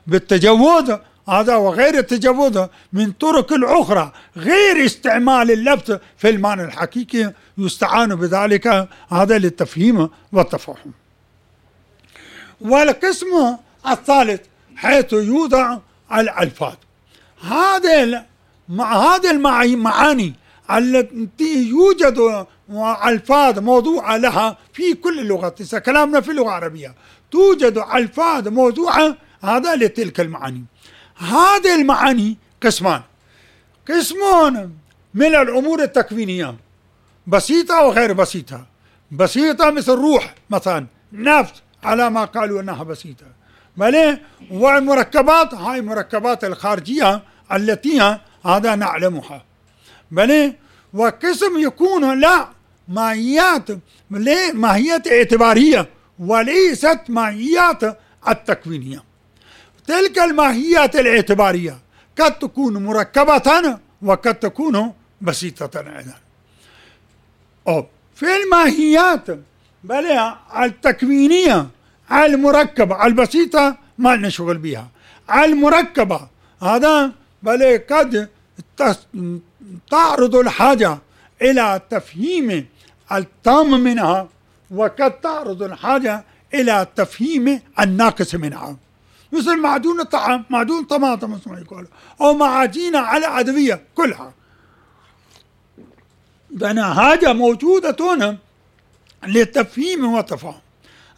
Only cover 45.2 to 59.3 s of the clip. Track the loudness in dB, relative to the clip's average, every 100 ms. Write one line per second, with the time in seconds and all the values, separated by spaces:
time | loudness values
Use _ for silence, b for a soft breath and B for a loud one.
45.2 | 4 4 2 -4 -8 -8 -6 -8 -6 -4
46.2 | -4 -4 -6 -6 -6 -6 -4 0 0 0
47.2 | -8 b -6 -4 -2 -2 0 2 2 0
48.2 | b b 0 0 0 -2 -4 -2 -4 -4
49.2 | -12 -20 _ _ _ b b b b 0
50.2 | 2 4 2 -4 b b b -2 -2 -2
51.2 | -4 -2 -2 0 -4 0 0 0 0 2
52.2 | 2 2 -2 _ _ _ -10 -4 -4 -4
53.2 | -2 2 2 0 -4 -14 _ b b -6
54.2 | 0 0 -2 -2 0 2 2 -2 2 2
55.2 | 2 4 4 6 6 4 0 b b -14
56.2 | -2 -2 0 2 0 0 0 -2 -4 -4
57.2 | -4 -6 -2 2 2 0 -6 -8 b b
58.2 | -4 -4 -2 -6 -6 -12 -12 -18 _ _
59.2 | _